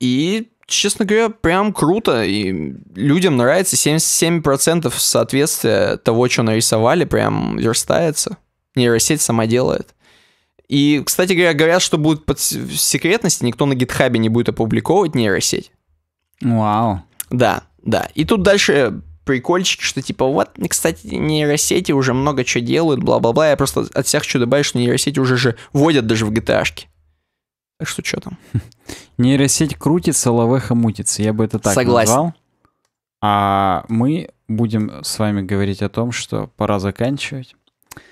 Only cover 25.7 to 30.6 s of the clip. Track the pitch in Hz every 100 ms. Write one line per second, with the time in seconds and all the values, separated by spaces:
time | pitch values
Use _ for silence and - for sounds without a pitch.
25.7 | 139 160 143 113 110 107 110 - 107 -
26.7 | - - _ _ _ _ _ _ _ _
27.7 | - 160 - - - - - - - -
28.7 | _ - - - - 127 139 139 - 156
29.7 | - 143 175 175 135 - 117 117 131